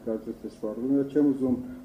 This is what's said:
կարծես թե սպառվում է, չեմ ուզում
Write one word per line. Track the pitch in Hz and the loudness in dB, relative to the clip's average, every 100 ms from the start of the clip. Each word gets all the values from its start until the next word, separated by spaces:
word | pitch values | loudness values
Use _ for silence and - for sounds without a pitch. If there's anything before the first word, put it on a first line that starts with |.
կարծես | 113 110 117 - | -4 -4 -4 -10
թե | 107 | -10
սպառվում | - 107 107 131 139 | -8 -8 -4 2 2
է, | 139 | 4
չեմ | 147 143 | 4 4
ուզում | 131 131 120 - - | 4 2 0 -2 -12